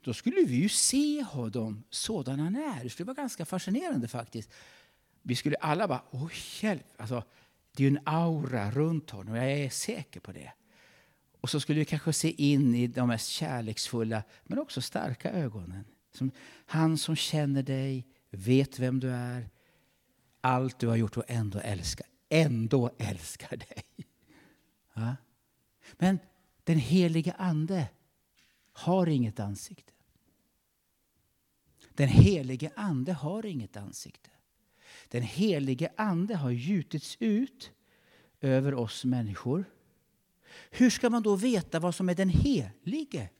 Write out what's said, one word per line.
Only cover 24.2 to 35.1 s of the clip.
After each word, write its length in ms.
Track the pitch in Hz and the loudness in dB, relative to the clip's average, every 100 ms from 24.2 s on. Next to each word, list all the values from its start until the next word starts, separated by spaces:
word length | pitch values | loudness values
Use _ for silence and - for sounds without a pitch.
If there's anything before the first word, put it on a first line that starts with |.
| _ - _ _ _ _ _ | _ -20 _ _ _ _ _
Ja? 220 | - 113 135 _ _ _ _ _ _ - | -6 -6 -6 _ _ _ _ _ _ -20
Men 260 | - 180 190 - _ _ _ | 0 2 2 -2 _ _ _
den 140 | - 160 | 2 2
helige 560 | 117 180 175 160 160 - | 6 4 6 2 0 -2
ande 500 | 185 156 156 190 131 _ _ _ _ _ _ _ _ | 0 0 0 -2 -2 _ _ _ _ _ _ _ _
har 340 | - - 185 170 | -8 0 2 4
inget 320 | 143 117 107 | 4 2 -2
ansikte. 520 | 101 101 - - _ _ _ _ _ _ _ _ _ _ _ _ _ _ _ _ _ _ _ _ - - | -6 -6 -12 -18 _ _ _ _ _ _ _ _ _ _ _ _ _ _ _ _ _ _ _ _ -16 2
Den 140 | 139 | 6
helige 600 | - 196 180 127 127 151 - | 10 10 8 -2 -4 -6 -4
ande 380 | 208 139 131 | -2 0 -2
har 320 | 165 151 208 220 | -4 -4 -6 -6
inget 320 | 151 104 104 | -8 -8 -10
ansikte. 520 | 101 - - - _ _ _ _ _ _ - - | -12 -12 -16 -20 _ _ _ _ _ _ -20 -20
Den 160 | - | -8